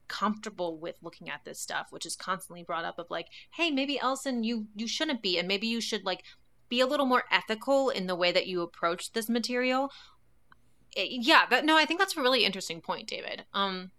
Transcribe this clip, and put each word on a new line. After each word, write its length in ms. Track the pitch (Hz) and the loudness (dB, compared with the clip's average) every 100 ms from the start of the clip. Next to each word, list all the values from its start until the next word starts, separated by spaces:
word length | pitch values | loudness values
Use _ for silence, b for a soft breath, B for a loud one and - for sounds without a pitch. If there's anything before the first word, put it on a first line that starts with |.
| - | -12
comfortable 680 | - 208 214 214 196 175 160 | -4 -2 -2 -10 -6 -6 -6
with 200 | 170 - | -10 -10
looking 280 | 170 - 160 | -14 -14 -12
at 140 | 147 | -12
this 160 | 151 147 | -12 -12
stuff, 320 | - 151 - | -6 -6 -6
which 140 | 147 165 | -12 -10
is 100 | - | -8
constantly 480 | - 185 - 175 | -6 -6 -6 -16
brought 200 | 170 165 | -6 -4
up 140 | 175 - | -4 -8
of, 100 | 170 | -8
like, 200 | 170 - B B | -8 -8 B B
"Hey, 180 | - 339 | -2 0
maybe 300 | 269 285 269 | 2 0 0
Ellison, 420 | 247 269 269 240 | 0 -2 -2 -2
you, 240 | 220 233 214 | 0 -2 -6
you 140 | 208 226 | -8 -6
shouldn't 340 | - 311 262 | -2 -2 0
be, 160 | 185 175 | 0 0
and 80 | 180 | 0
maybe 220 | 196 226 | 0 0
you 120 | 233 | -2
should, 240 | 214 208 | -2 -4
like, 200 | 185 202 B B _ _ - | -4 -6 B B _ _ -4
be 120 | 240 | 2
a 60 | 254 | 2
little 180 | 285 | 4
more 200 | 262 247 - | 4 4 4
ethical 600 | - - 214 262 277 262 | 2 2 -4 2 4 4
in 160 | - 185 | 0 -2
the 80 | 175 | 2
way 160 | 175 | 4
that 140 | 175 185 | 4 2
you 160 | 180 | -2
approach 500 | 170 - 170 180 - | -4 -2 -2 -2 -4
this 160 | 226 220 | -6 -2
material." 600 | 240 226 247 254 262 277 B B B _ _ _ - _ _ _ - | -2 0 -2 0 0 0 B B B _ _ _ -20 _ _ _ -6
It, 120 | - 247 240 | -4 -2 6
yeah, 200 | 320 175 | 6 8
that, 140 | 262 | 4
no, 120 | 302 311 | 6 4
I 80 | |
think 140 | 302 339 | 4 2
that's 160 | 381 320 | 0 2
a 60 | |
really 220 | 254 254 | 2 4
interesting 360 | 196 185 - 170 | 2 0 -8 -10
point, 280 | - 170 - | -6 -6 -6
David. 360 | - - - - | -10 -8 -10 -6
Um, 380 | 202 196 185 185 | -2 -2 -2 -10